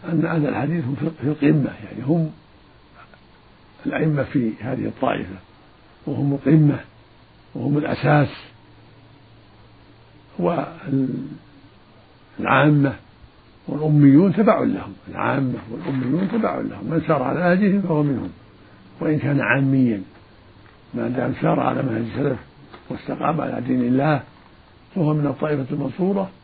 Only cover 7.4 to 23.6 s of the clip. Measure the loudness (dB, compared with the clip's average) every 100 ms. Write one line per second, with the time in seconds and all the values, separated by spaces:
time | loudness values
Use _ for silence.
7.4 | -16 -8 -2 -2 -2 -2 4 4 4 -4
8.4 | -20 -20 -20 -20 -20 -20 -20 -20 -20 -20
9.4 | -20 -20 -20 -20 -20 -20 -20 -20 -20 -4
10.4 | -2 -2 -6 -10 -4 -2 -2 -4 -10 -14
11.4 | -20 -20 -20 -20 _ -20 -20 _ _ -8
12.4 | 0 4 6 4 2 -2 -16 -20 -20 _
13.4 | -20 -18 -10 -4 2 6 8 8 6 4
14.4 | 4 4 0 -2 -8 -16 -14 -4 -2 0
15.4 | -2 -4 -8 -10 -6 -4 -2 -2 0 -2
16.4 | -2 -2 -6 -8 -4 -4 0 0 0 0
17.4 | 2 4 4 2 0 0 0 -2 -6 -12
18.4 | -20 -20 -20 -20 -20 -6 -2 0 0 0
19.4 | 2 2 2 4 2 0 -6 -20 -20 -20
20.4 | -20 -20 -20 -20 -12 -8 -4 -4 -4 -2
21.4 | 0 0 0 -2 -2 -4 -4 -4 -4 -4
22.4 | -10 -20 -20 -20 -14 -12 -8 -4 -2 -2
23.4 | -4 -6